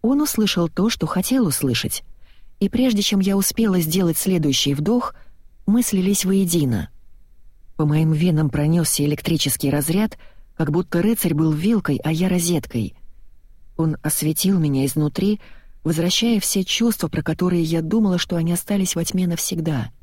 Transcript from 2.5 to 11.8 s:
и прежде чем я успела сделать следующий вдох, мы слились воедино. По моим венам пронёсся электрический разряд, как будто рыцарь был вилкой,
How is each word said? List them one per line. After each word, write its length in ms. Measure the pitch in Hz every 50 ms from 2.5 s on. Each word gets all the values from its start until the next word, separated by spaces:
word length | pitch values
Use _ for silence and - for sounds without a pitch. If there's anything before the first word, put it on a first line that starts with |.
| - -
и 100 | 196 196
прежде 340 | - 233 254 262 226 202 202
чем 180 | - 208 196
я 160 | 190 196 196
успела 440 | 196 190 - - - 226 214 185 180
сделать 360 | 170 156 160 190 190 170 160
следующий 560 | - - 190 185 170 151 147 135 - - 143 139
вдох, 420 | 139 151 185 233 247 - - - - - - - - - - - - -
мы 160 | - 208 240 240
слились 420 | - - 190 185 190 202 190 -
воедино. 640 | 185 196 196 196 170 170 170 147 131 117 98 76 - - - - - - - - - - - - - - - - - -
По 80 | - 156
моим 280 | 147 147 156 160 156 160
венам 360 | 151 170 180 165 151 156 143
пронёсся 560 | - 143 147 151 165 175 160 160 - - 143
электрический 640 | 147 147 - - - 165 156 - 143 - - - 139
разряд, 500 | 135 147 139 160 165 196 214 214 - - - - - - - - -
как 140 | - 160 143
будто 320 | 151 175 185 - - 170 180
рыцарь 320 | 214 233 - - 175 160
был 180 | 147 160 160 156
вилкой, 480 | 151 165 208 233 208